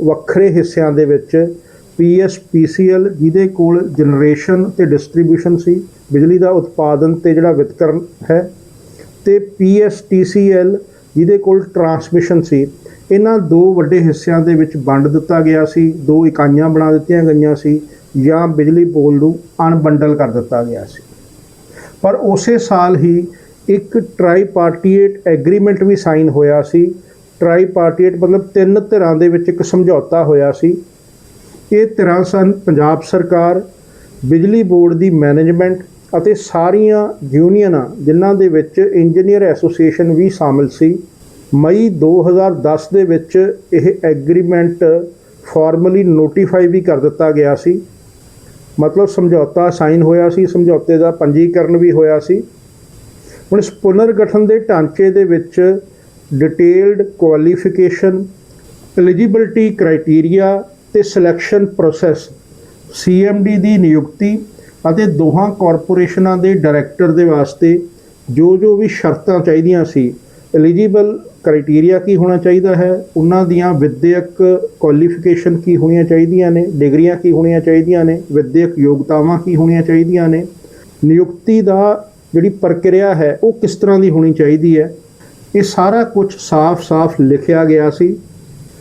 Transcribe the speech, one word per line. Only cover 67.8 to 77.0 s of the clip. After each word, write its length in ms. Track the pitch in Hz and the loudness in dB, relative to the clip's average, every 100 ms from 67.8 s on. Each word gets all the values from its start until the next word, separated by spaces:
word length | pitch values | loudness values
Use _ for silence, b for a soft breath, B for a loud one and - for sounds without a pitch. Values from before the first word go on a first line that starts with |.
| - b b b - | -4 b b b -6
ਜੋ 280 | 123 170 185 | 0 2 2
ਜੋ 200 | 214 202 | 2 0
ਵੀ 100 | 220 | -2
ਸ਼ਰਤਾਂ 520 | - 165 151 - 180 | -2 -4 -4 -2 -2
ਚਾਹੀਦੀਆਂ 460 | 170 160 165 175 160 | 0 0 2 0 0
ਸੀ, 280 | 139 123 - b b b 156 | -2 -4 -6 b b b 0
ਐਲੀਜੀਬਲ 640 | 160 175 214 208 208 214 - - | 2 2 0 2 0 -4 -14 -6
ਕ੍ਰਾਈਟੇਰੀਆ 560 | 175 151 143 151 170 185 | -2 -2 2 2 2 0
ਕੀ 160 | 185 185 | 0 0
ਹੋਣਾ 220 | 180 175 | 2 0
ਚਾਹੀਦਾ 380 | 180 180 190 175 | 2 2 2 0
ਹੈ, 300 | 180 185 - 160 | 0 -2 -4 -2
ਉਹਨਾਂ 280 | 165 185 180 | 0 0 0
ਦੀਆਂ 280 | 175 180 | 0 0
ਵਿਦਿਅਕ 880 | 156 147 127 170 175 175 - 185 180 - - | 0 -2 0 0 0 -4 0 0 2 -4 -4
ਕੁਆਲੀਫਿਕੇਸ਼ਨ 760 | 156 147 170 170 175 170 175 165 | 0 2 0 0 -2 0 0 -2
ਕੀ 200 | 180 170 | 0 0
ਹੋਣੀਆਂ 260 | 160 170 | 2 0
ਚਾਹੀਦੀਆਂ 480 | 165 165 165 180 175 | 2 0 2 0 2
ਨੇ, 200 | 170 175 156 | 0 -2 -2
ਡਿਗਰੀਆਂ 400 | 143 147 | 0 2